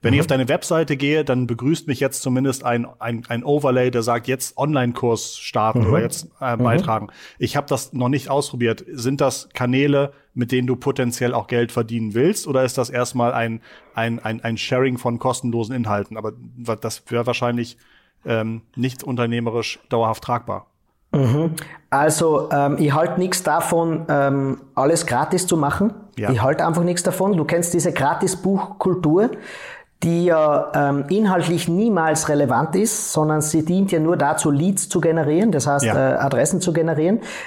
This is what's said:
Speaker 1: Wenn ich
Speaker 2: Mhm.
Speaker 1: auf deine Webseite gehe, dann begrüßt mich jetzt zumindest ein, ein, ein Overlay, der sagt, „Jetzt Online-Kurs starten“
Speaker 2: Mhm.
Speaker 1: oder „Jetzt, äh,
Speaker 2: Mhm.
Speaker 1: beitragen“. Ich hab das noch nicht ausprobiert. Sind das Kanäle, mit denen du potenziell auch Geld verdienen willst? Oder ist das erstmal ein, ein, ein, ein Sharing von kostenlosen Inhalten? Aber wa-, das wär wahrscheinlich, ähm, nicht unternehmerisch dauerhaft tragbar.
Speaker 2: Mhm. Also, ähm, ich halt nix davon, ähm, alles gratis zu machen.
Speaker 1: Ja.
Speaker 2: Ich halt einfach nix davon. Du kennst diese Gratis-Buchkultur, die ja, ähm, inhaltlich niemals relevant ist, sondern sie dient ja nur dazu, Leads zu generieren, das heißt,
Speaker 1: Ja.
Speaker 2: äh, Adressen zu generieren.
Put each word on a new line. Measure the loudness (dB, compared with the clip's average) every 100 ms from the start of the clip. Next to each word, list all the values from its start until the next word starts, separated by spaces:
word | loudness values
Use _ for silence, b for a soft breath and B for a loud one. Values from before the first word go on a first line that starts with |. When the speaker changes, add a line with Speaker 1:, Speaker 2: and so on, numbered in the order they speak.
Speaker 1:
Wenn | 4
ich | 4
Speaker 2:
Mhm. |
Speaker 1:
auf | 4
deine | 0 2
Webseite | 0 0 0 0 0
gehe, | 2 0 2
dann | 0 0
begrüßt | -2 0 -2 -2
mich | -2
jetzt | -2 -2
zumindest | -2 0 0 -2
ein, | -2 -2 -4 -8
ein, | -8 -8 -6
ein | -6
Overlay, | 0 0 2 2 2
der | 0
sagt, | 0 -2 -2
„Jetzt | -4 -6 -4
Online-Kurs | -2 0 0 0 0 0 -4 -12
starten“ | -6 0 0 2
Speaker 2:
Mhm. | 2
Speaker 1:
oder | 2
„Jetzt, | 0 -6 -12 _
äh, | -4 0
Speaker 2:
Mhm. |
Speaker 1:
beitragen“. | 2 2 0 -2 -4 B B B
Ich | -2 -2
hab | -2
das | -4 -4
noch | -2 0
nicht | 0 0
ausprobiert. | -2 -2 -2 -2 -2 -8
Sind | -6 -4 0
das | 0 0 -12
Kanäle, | -4 0 2 4 2 0 b b
mit | -6 0
denen | 0 0
du | -2
potenziell | -2 0 -2 0 -2
auch | -2 -2
Geld | -2 0
verdienen | -2 -4 -4 -2
willst? | 2 2 0 -2
Oder | 0
ist | 0 0
das | -2
erstmal | -2 -2 0 0
ein, | 0 -4 -6 B B B -4
ein, | -4 -4
ein, | -6 -6
ein | -4 -6
Sharing | -2 0 0 0
von | -4 -2
kostenlosen | -2 -2 -2 -2 -2 -4
Inhalten? | -2 -2 -4 -8
Aber | -8 -10 -20 -12
wa-, | -6 -6
das | -6 -10 -6
wär | -2 -2
wahrscheinlich, | -2 -2 -2 -6 -10 b b b b -4
ähm, | -2 -2 -8 _ -4
nicht | -4 -4
unternehmerisch | -6 -2 0 -2 -2 -4 -6 -10 _
dauerhaft | 0 0 -2
tragbar. | -4 -6 -4 -10 -10 _ _ _ _
Speaker 2:
Mhm. | 0 2 2 0 -4 B B _
Also, | 2 2 2 2 2 0
ähm, | 0 0 2
ich | 2
halt | 2 0 0
nix | -2 -2
davon, | 0 0 2 0 0 -2 0
ähm, | 2 2 2 0 -4 -6
alles | 0 2 2 0
gratis | -2 0 0 0
zu | 0
machen. | 0 0 -2 -2 -14 -6
Speaker 1:
Ja. | -2
Speaker 2:
Ich | 2
halt | 2 2
einfach | 0 2
nix | 0 0
davon. | -2 0 0 2
Du |
kennst | 2 0 0
diese | 0 0
Gratis-Buchkultur, | 0 0 2 -2 0 0 0 -2 -2 0 2 4 4 2 B B B B B B _
die | 0 2 4
ja, | 4 4 2 0
ähm, | 0 2 0 0
inhaltlich | 2 4 2 2 0 2
niemals | 2 2 2 2 0 0
relevant | 2 2 2 2 0
ist, | 0 -2 -4
sondern | 0 2 2
sie | 2 0 2
dient | 2 2
ja | 2
nur | 2 2
dazu, | 2 2 2
Leads | 2 2 0 -2
zu | 0
generieren, | 2 2 2 2 2
das | 2 2
heißt, | 0 2
Speaker 1:
Ja. | 2 2
Speaker 2:
äh, | 2
Adressen | 0 2 2 0
zu | 0
generieren. | 0 0 2 2 0 B B